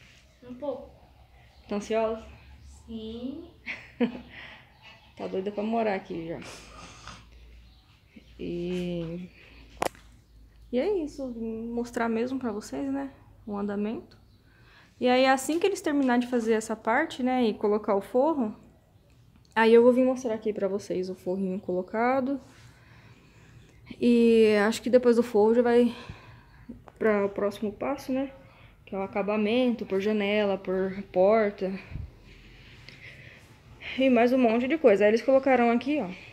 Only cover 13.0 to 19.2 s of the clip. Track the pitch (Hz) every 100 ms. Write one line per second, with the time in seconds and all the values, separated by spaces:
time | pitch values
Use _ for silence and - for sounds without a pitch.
13 | 277 - - - - 202 208 202 208 285
14 | - - _ _ _ _ _ - _ _
15 | 247 254 269 262 269 330 392 392 320 285
16 | 262 247 240 247 226 220 220 220 226 247
17 | 311 - 247 254 226 202 208 214 214 196
18 | 196 247 302 302 214 - - _ _ _
19 | _ _